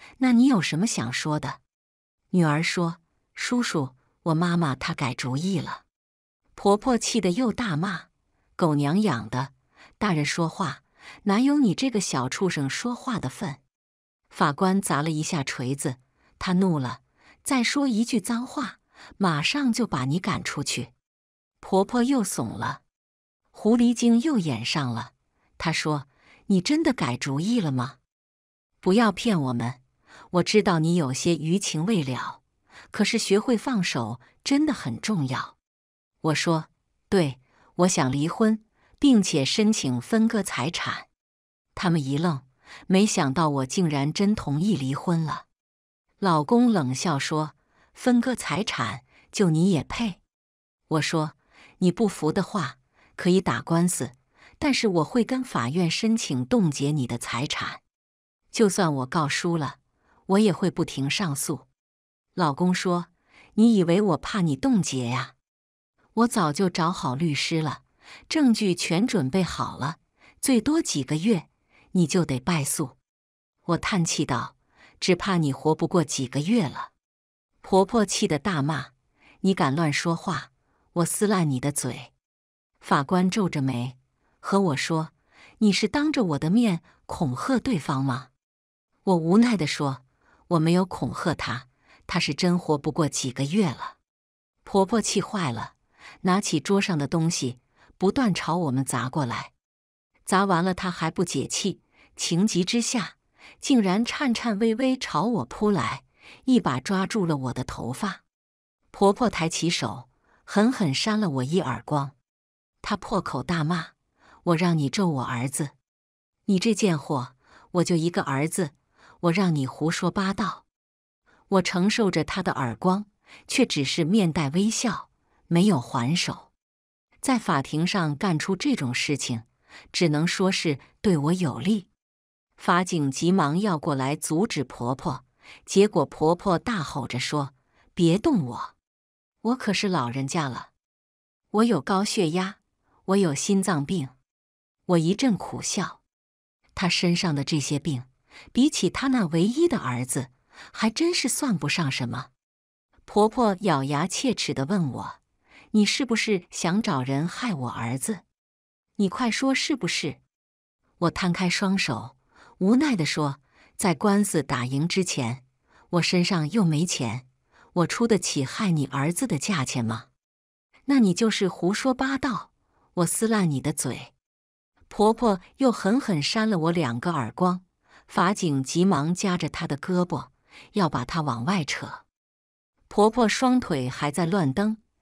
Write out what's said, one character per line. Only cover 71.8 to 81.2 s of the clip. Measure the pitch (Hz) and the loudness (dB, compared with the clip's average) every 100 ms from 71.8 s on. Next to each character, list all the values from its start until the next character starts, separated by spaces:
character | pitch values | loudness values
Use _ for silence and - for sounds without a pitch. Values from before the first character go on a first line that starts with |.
| _ | _
你 | 185 165 | 2 2
就 | 185 | 2
得 | 151 127 | 0 -2
败 | - 165 | -2 -2
诉。” | 135 - 139 - _ _ _ _ _ _ - | -2 -4 -6 -10 _ _ _ _ _ _ -4
我 | 165 | -2
叹 | - 190 160 | 0 0 0
气 | - | 0
道 | 147 120 - - _ _ - - | -2 -2 -6 -14 _ _ -20 -4
：“只 | - 175 | 0 0
怕 | 208 175 | 2 0
你 | 147 | 0
活 | 131 151 | 0 0
不 | 151 165 | 0 0
过 | 180 | 0
几 | 147 - 127 | 0 -4 -4
个 | 170 | -4
月 | 165 240 139 | 0 0 0
了。” | - - _ _ _ _ _ _ _ | -6 -14 _ _ _ _ _ _ _
婆 | - 190 | 0 2
婆 | 196 233 196 | 4 2 0
气 | - 208 | 0 0
得 | 147 | 0
大 | 208 160 | -2 -2
骂 | 143 143 - _ _ _ _ _ | -2 -4 -8 _ _ _ _ _
：“你 | 190 190 | -2 2
敢 | 151 147 | 0 2
乱 | 160 | 0
说 | 143 170 165 | 0 -2 -4
话！ | - 147 - _ _ _ _ | -4 -8 -8 _ _ _ _
我 | 175 165 | -2 -2
撕 | - | 0